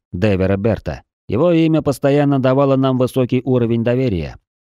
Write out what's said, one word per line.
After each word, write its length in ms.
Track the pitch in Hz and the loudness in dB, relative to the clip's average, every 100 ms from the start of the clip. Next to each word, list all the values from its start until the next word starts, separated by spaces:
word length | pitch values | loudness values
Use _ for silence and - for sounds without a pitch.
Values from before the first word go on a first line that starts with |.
| - | -12
Девера 440 | 87 107 92 95 98 | -2 0 0 0 0
Берта, 460 | 110 95 - 69 _ _ - | 0 -2 -6 -12 _ _ -6
его 240 | 107 175 | -2 2
имя 320 | 165 160 156 | 2 2 0
постоянно 560 | 143 131 139 143 143 139 | -2 -2 0 2 2 2
давало 380 | 127 131 139 135 | 2 2 2 2
нам 220 | 135 127 | 2 0
высокий 440 | 127 131 123 127 | 0 0 0 0
уровень 380 | 135 127 117 117 | 0 0 0 0
доверия. 540 | 113 127 131 90 69 - _ _ | 0 0 0 -2 -6 -12 _ _